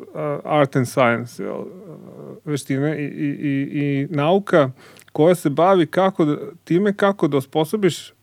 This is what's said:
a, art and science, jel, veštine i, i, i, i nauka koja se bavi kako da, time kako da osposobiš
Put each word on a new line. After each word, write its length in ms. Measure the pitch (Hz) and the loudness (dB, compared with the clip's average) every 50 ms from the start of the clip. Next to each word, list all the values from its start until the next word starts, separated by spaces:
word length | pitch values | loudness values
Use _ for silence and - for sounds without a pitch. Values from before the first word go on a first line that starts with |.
| - - - | -18 -14 -10
a, 260 | 160 151 147 143 - - | -8 -6 -6 -6 -6 -4
art 300 | - 156 151 143 - - | 0 2 2 2 2 2
and 120 | 139 123 | 0 -2
science, 560 | - - 143 127 117 117 113 120 120 - - 98 | 0 2 2 2 2 2 0 -4 -8 -10 -10 -10
jel, 200 | 101 - - - - - 185 - 170 - - - - - - - - - - - | -8 -8 -10 -10 -12 -16 -18 -20 -20 -20 -20 -20 -20 -18 -18 -16 -18 -18 -14 -8
veštine 520 | 160 147 135 - - 135 135 143 156 156 | -6 -6 -6 -4 -4 -2 0 0 -2 -2
i, 80 | 147 143 | -4 -6
i, 220 | - - - 156 | -8 -6 -6 -4
i, 340 | 143 - - 151 143 139 139 139 - - | -4 -4 -4 -4 -2 -2 -2 -2 -4 -4
i 340 | 147 143 143 139 139 143 147 | -2 -2 -2 -2 -2 -2 -2
nauka 600 | 170 143 143 165 190 202 202 - 185 160 139 131 - - - - - - - _ | -2 0 2 2 2 2 2 2 4 4 4 2 0 -8 -18 -20 -20 -20 -20 _
koja 260 | - 147 151 185 180 | 0 4 4 4 4
se 140 | - - 151 | 4 0 0
bavi 360 | 135 151 170 190 196 180 156 | 2 2 4 4 4 4 2
kako 380 | 147 - 180 190 190 - - 165 | 2 0 0 0 2 2 0 0
da, 100 | 147 147 - - - - - _ | 0 0 -4 -6 -12 -16 -12 _
time 300 | - 165 180 208 208 196 | 0 0 2 2 0 0
kako 340 | - 202 202 196 - 170 | 2 0 0 2 2 0
da 100 | 147 143 | 0 0
osposobiš 760 | 139 131 - - 156 160 - 220 214 196 170 139 - - - - _ | 0 -2 -2 -2 -2 -2 0 0 0 0 0 0 -2 -8 -18 -20 _